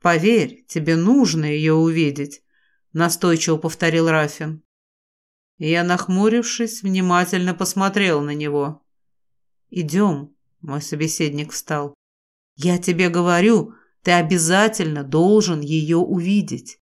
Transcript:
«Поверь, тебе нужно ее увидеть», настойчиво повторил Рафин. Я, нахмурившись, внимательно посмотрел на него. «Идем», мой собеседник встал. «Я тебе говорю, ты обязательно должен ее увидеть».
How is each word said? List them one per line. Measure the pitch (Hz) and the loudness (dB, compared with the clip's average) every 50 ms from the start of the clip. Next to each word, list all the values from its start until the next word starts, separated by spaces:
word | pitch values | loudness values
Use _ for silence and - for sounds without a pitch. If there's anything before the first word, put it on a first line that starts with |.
«Поверь, | - 175 170 160 165 214 233 226 151 123 - - _ _ | 2 2 0 2 2 4 4 4 2 0 -6 -16 _ _
тебе | - 165 151 156 165 | -8 -6 -2 0 0
нужно | 165 170 202 254 285 247 165 156 165 151 | 2 4 4 4 4 4 2 2 -2 -2
ее | 151 147 151 156 160 156 | -2 -2 0 2 2 2
увидеть», | 160 165 165 160 165 160 147 143 143 139 139 - - _ _ _ _ _ _ _ _ _ _ | 4 2 2 2 2 0 0 -2 -4 -10 -10 -12 -20 _ _ _ _ _ _ _ _ _ _
настойчиво | _ 156 170 170 165 - - 175 170 160 - - 160 | _ 0 0 0 0 0 0 2 2 2 2 0 -2
повторил | 156 165 165 - - 175 165 156 165 160 165 | -2 -2 -6 -6 -2 -2 0 2 2 2 2
Рафин. | 160 156 151 147 147 - 160 156 160 156 _ _ _ _ _ _ _ _ _ _ _ _ _ _ _ _ _ _ _ _ | 2 0 0 -2 -6 -8 -10 -10 -10 -12 _ _ _ _ _ _ _ _ _ _ _ _ _ _ _ _ _ _ _ _
Я, | 156 156 165 170 | -2 0 0 0
нахмурившись, | 175 175 175 180 - - 185 185 202 220 220 240 233 233 - - 233 226 226 - | 2 0 0 -2 0 -2 0 2 2 2 2 2 -2 -2 -4 -6 -6 -6 -6 -6
внимательно | - 196 185 185 185 180 175 175 180 180 196 185 180 185 180 | -4 -2 -2 0 0 2 2 2 0 0 -2 -2 -2 -2 -2
посмотрел | 180 190 - - 202 190 196 196 214 202 185 165 147 | -4 -4 -4 -2 -2 -2 0 0 0 0 2 0 0
на | 143 147 143 | -2 -4 -6
него. | 151 151 147 143 147 143 143 151 - _ _ _ _ _ _ _ _ _ _ _ _ _ _ _ _ _ _ | -6 -4 -2 -2 -2 -2 -2 -6 -10 _ _ _ _ _ _ _ _ _ _ _ _ _ _ _ _ _ _
«Идем», | - 180 175 147 151 190 208 202 160 139 143 - _ _ _ _ _ _ - | -8 -6 -6 -2 0 0 2 2 0 -2 -6 -12 _ _ _ _ _ _ -12
мой | 151 139 147 | -8 -8 -8
собеседник | 147 - - 147 156 156 - - 160 151 143 147 147 147 | -6 -8 -6 -4 -4 -4 -2 -2 -2 -2 -2 -6 -8 -8
встал. | - - - - 160 147 143 143 143 _ _ _ _ _ _ _ _ _ _ _ _ | -10 -12 -8 -6 -6 -6 -6 -8 -12 _ _ _ _ _ _ _ _ _ _ _ _
«Я | - 139 180 175 175 | -4 -2 0 0 0
тебе | 175 185 180 165 185 175 | 0 -2 0 0 0 0
говорю, | 170 175 175 175 175 175 180 220 233 208 - - - _ _ _ _ _ | 2 0 0 2 2 4 4 4 4 4 0 -2 -12 _ _ _ _ _
ты | _ 180 | _ 2
обязательно | 175 175 165 156 185 180 160 160 180 196 214 220 214 - 185 160 151 147 143 | 2 2 4 2 0 0 2 2 2 4 4 2 0 -2 -4 -4 -4 -6 -6
должен | 135 139 156 165 190 208 214 208 190 170 151 | -2 0 2 4 6 6 4 4 2 -2 -4
ее | 147 143 156 160 151 151 170 170 | -2 -2 -2 -2 0 0 0 0
увидеть». | 180 - 196 180 170 185 202 208 180 - - 127 - - - _ _ | 0 0 -2 -4 -2 0 0 0 0 -2 -8 -10 -12 -16 -20 _ _